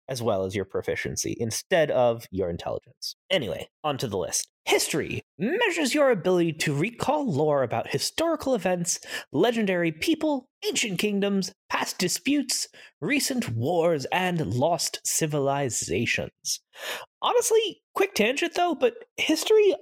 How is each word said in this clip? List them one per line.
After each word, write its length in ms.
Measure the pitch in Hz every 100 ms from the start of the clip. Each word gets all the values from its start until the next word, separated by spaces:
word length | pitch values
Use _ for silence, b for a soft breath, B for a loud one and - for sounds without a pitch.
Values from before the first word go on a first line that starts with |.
| -
as 140 | 131
well 220 | 117 98
as 100 | 95
your 100 | 98
proficiency 720 | 95 - - - - - - -
instead 520 | 113 - - 180 147
of 360 | 127 123 117 -
your 180 | 92 90
intelligence. 640 | 85 - 52 _ - - - -
Anyway, 380 | 185 110 76 - _
onto 220 | 151 135 131
the 100 | 98
list. 300 | 80 - - _
History 580 | - 415 - 156 - 113 - -
measures 560 | 202 381 466 339 277
your 160 | 277 277
ability 420 | 220 180 185 170
to 200 | 156 -
recall 560 | 143 190 - - 302 277
lore 300 | 135 151 143
about 280 | 127 117 -
historical 640 | 139 - - 330 311 -
events, 460 | 247 185 180 170 - B B B
legendary 600 | 135 220 226 202 180 170
people, 540 | 160 - 311 311 277 - _ 427
ancient 320 | 285 226 175
kingdoms, 540 | 208 202 196 196 185 - -
past 260 | - - -
disputes, 720 | 180 - - 285 262 - - B B -
recent 500 | 156 285 - 254 -
wars, 540 | 113 123 175 165 156 131
and 460 | 175 185 175 110
lost 460 | 117 147 170 - -
civilizations. 1600 | - - 160 151 135 139 139 - - - 117 - - _ - - _ B B B B -
Honestly, 580 | - 480 - 440 440 - _
quick 200 | - 392
tangent 400 | - 214 285 339
though, 200 | 339 349
but 200 | 285 247 - - -
history, 580 | - 311 - 440 415 -